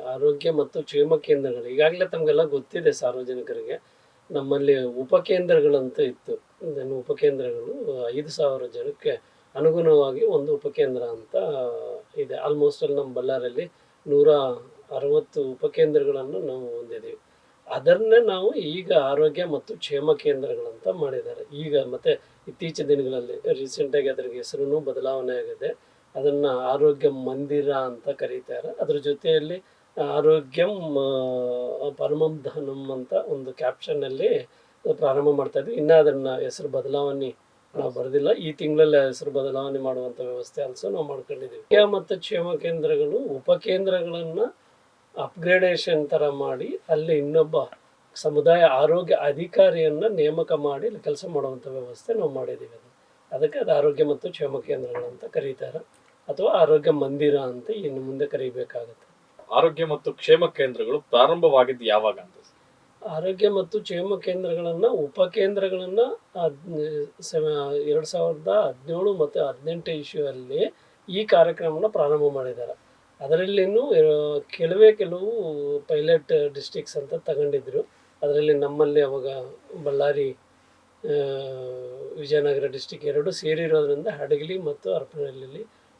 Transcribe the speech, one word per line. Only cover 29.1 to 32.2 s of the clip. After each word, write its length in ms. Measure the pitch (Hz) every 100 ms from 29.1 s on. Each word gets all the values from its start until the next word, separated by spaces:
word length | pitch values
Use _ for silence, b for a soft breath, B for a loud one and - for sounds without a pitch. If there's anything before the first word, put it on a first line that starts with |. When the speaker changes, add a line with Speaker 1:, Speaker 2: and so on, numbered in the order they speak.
| 143 165 156 151 185 - _ _ - 143
Speaker 1:
ಆರೋಗ್ಯಂ, 580 | 143 151 156 135 147 175
ಆ, 1200 | 202 160 143 139 131 127 127 123 123 123 - 143
ಪರಮಂ 500 | 139 143 151